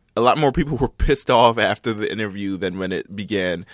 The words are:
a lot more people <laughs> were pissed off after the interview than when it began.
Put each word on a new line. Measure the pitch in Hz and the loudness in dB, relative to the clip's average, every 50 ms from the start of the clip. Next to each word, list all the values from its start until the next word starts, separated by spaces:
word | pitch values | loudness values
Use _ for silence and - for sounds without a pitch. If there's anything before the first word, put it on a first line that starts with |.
| _ _ - | _ _ -2
a | - | 2
lot | 117 123 - 151 | 4 4 4 4
more | 156 139 131 | 2 2 2
people | 170 156 147 151 | 0 -2 -2 -2
<laughs> | 117 | -2
were | 135 - | -4 -4
pissed | - - - 147 143 - - - | -2 0 0 0 0 0 0 2
off | 127 117 120 117 113 113 | 4 6 6 4 4 4
after | 104 95 107 - - 120 110 | 0 0 0 -2 -2 -4 -2
the | 104 107 - | -2 -2 -4
interview | - 107 110 104 95 101 101 98 98 | -4 -4 -6 -6 -6 -6 -6 -6 -4
than | 90 95 92 87 95 | -4 -4 -4 -4 -4
when | 95 92 95 | -6 -4 -4
it | 80 - - 95 | -6 -6 -8 -10
began. | 101 101 90 104 98 92 90 87 85 - - | -10 -8 -4 -4 -2 -2 -2 -2 -4 -8 -12